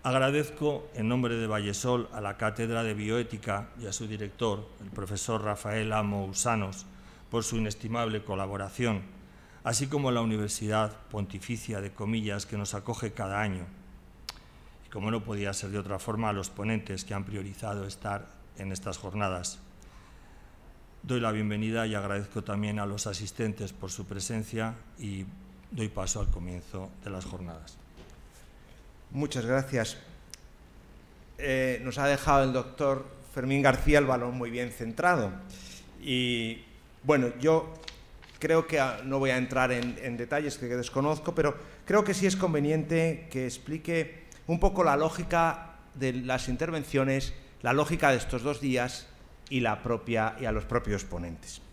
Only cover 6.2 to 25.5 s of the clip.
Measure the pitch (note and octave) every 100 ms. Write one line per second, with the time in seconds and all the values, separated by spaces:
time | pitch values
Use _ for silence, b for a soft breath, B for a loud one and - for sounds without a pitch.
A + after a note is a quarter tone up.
6.2 | G2 G2 B2 A2+ F#2+ F#2+ - B B B
7.2 | - A#2 A2 A2+ A2 - G#2+ A#2+ A2+ G#2+
8.2 | G#2 F#2+ G2 G2 G2 - A#2+ G2+ F#2+ -
9.2 | B B B B A#2 A#2 C3+ C#3+ C3+ A#2+
10.2 | A2+ G#2+ G#2 - G#2+ G#2+ G#2+ G#2 - G#2+
11.2 | G2 G2 - A#2 - G#2 G2 - G#2 A2+
12.2 | G#2+ G2+ - G#2 G2+ G#2 G#2+ A2+ A2 -
13.2 | G2 G2+ G#2+ F#2 F#2+ - - - - -
14.2 | - B B B B B - G#2+ G#2 A2+
15.2 | G2+ G2+ G2 F#2+ G2 G2+ G2 F#2+ - A2
16.2 | A2 G2+ F2+ - G#2 A2 A2 F#2 - G2
17.2 | F#2+ G2+ G2 G2 G#2+ G2+ G2 - A2 G2+
18.2 | G2+ - - - F#2+ F#2+ F#2+ F2+ G2 G#2
19.2 | G2+ F2+ F2+ - - - B B B B
20.2 | B B B B B - - - C#3 B2
21.2 | A#2 G#2+ G#2+ G#2 A2 A2+ A2 G#2 G2 G2+
22.2 | G2+ A2 G#2 G2+ G#2 G#2+ G2+ G#2 G#2+ F#2+
23.2 | G#2+ - A2 G2 G2 - F#2+ - F#2+ G2
24.2 | F#2+ A2+ G#2+ A2+ A2 A2+ - - A2 F#2+
25.2 | F#2 - -